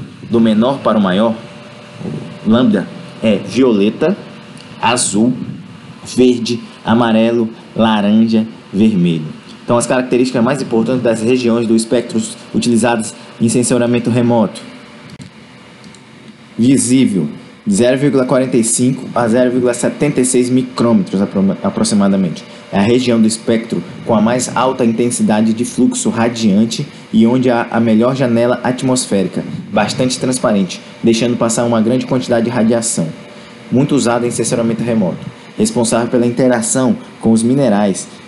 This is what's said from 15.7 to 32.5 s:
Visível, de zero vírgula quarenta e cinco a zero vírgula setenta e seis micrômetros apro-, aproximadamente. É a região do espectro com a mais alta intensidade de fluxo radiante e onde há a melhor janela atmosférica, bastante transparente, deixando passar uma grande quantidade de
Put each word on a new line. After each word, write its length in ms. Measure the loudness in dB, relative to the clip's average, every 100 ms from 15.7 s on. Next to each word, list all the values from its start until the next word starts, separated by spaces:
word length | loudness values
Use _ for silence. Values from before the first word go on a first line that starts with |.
| -20 -20 -20 -20 -20 -20 -20 -12 0
Visível, 720 | 2 4 4 2 2 0 -4 -8 -18 -8 -2
de 80 |
zero 240 | 2 4 2
vírgula 260 | 2 2
quarenta 320 | 2 0 2 0
e 80 |
cinco 460 | 0 0 0 -2 -4 -2
a 120 | 2
zero 220 | 2 2
vírgula 240 | 2 0
setenta 480 | 0 -4 -2 -2 0
e 40 | 2
seis 220 | 2 2
micrômetros 760 | 0 0 -2 2 2 2 -2
apro-, 340 | -2 0 0 0
aproximadamente. 800 | -4 -2 0 2 2 2 0 -4 -12 -20 -6
É 60 | -2
a 60 |
região 360 | 2 2 2 2
do 60 | 2
espectro 560 | 0 -2 -2 -2 -6 -8 -8 -2
com 80 |
a 80 | 2
mais 340 | 2 0 -2 0
alta 300 | 0 2 0
intensidade 680 | 2 0 0 2 2 2
de 120 | 0 -2
fluxo 460 | 0 0 0 -2
radiante 760 | 0 -2 0 2 2 2 -2 -8 -12 -2
e 140 | 2 4
onde 240 | 4 2
há 160 | 0 0
a 80 | 0
melhor 360 | 2 2 2 0
janela 440 | 0 2 2 0
atmosférica, 800 | -2 -2 -2 -2 0 -2 -2 -4 -8 -10 -4
bastante 460 | -2 -2 -2 -2 -2
transparente, 600 | -4 -2 0 0 0 -6 -16 -2
deixando 320 | 0 2 0 0
passar 300 | 0 0 0
uma 160 | 2
grande 240 | 2 0 0
quantidade 400 | -2 0 0
de 60 | 0